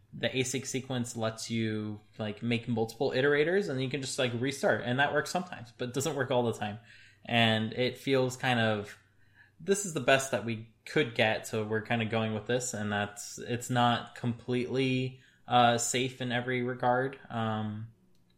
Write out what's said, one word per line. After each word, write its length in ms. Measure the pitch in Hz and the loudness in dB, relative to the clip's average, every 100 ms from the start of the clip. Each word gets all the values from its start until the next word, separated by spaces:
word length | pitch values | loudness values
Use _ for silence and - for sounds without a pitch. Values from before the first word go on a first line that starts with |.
| _ - | _ -6
the 140 | 117 | -2
async 380 | 131 127 131 - | -2 -2 -4 -4
sequence 480 | 131 120 127 120 117 | -6 -4 -4 -4 -4
lets 340 | 110 110 - | -4 -4 -4
you, 500 | 113 110 107 107 104 - - | -2 0 -2 -6 -8 -12 -8
like, 240 | 107 104 | -6 -4
make 240 | 117 117 120 | -2 -2 0
multiple 460 | 110 113 - 139 127 | -2 -2 -2 0 2
iterators, 520 | 143 147 160 196 180 | 4 4 4 2 0
and 120 | 131 | -2
you 80 | 131 | -2
can 100 | 143 | -4
just, 180 | 131 - | -4 -2
like, 120 | 127 117 | 0 0
restart, 440 | 135 135 196 110 110 | -2 0 2 2 0
and 140 | 127 | 2
that 120 | 143 | 2
works 200 | 147 147 | 2 0
sometimes, 420 | 175 190 - 117 - | -4 -4 -10 -12 -8
but 100 | 123 | -6
it 40 | 131 | -2
doesn't 200 | 160 139 | -2 0
work 140 | 123 | 0
all 140 | 123 | 2
the 100 | 117 | 2
time. 240 | 110 107 107 - - - _ - | 0 -4 -8 -14 -20 -20 _ 0
And 480 | 117 113 110 110 | 4 4 4 0
it 240 | - 127 - | 0 -2 -2
feels 400 | 139 131 127 - | 2 2 2 0
kind 220 | 131 120 | 0 2
of, 360 | 110 107 104 - _ _ - _ - - | 2 2 -4 -14 _ _ -20 _ -20 -6
this 260 | 160 196 180 | 0 0 0
is 60 | 156 | 0
the 40 | |
best 300 | 131 135 - | 4 4 4
that 140 | 113 113 | -4 -2
we 220 | 110 - _ - | -6 -10 _ -2
could 300 | 156 123 117 | 0 2 2
get, 320 | 110 107 - | 2 2 -2
so 160 | 110 | -4
we're 180 | 107 110 | 0 -2
kind 200 | 107 117 | 0 0
of 60 | 107 | 0
going 220 | 113 110 107 | 0 0 -2
with 100 | 113 | -2
this, 280 | 123 - 104 | -2 -2 -4
and 160 | 104 | -2
that's, 480 | 104 104 - - - | 0 -2 -6 -14 -10
it's 300 | - 120 - | -6 -4 0
not 420 | 123 120 117 - - | 4 4 2 -2 -6
completely, 1040 | 123 120 - 123 117 127 131 127 127 - - _ - | -4 -4 -2 -2 0 0 2 0 -2 -6 -20 _ 2
uh, 300 | 123 120 117 | 6 6 4
safe 420 | - 123 131 - | 2 0 -2 -4
in 100 | 123 | -4
every 300 | 120 127 123 | -2 -2 -2
regard, 560 | 123 123 123 127 135 - - | -2 0 2 4 2 -4 -8
um, 560 | 117 110 107 107 107 113 - _ _ _ | -4 -2 -2 -4 -6 -10 -16 _ _ _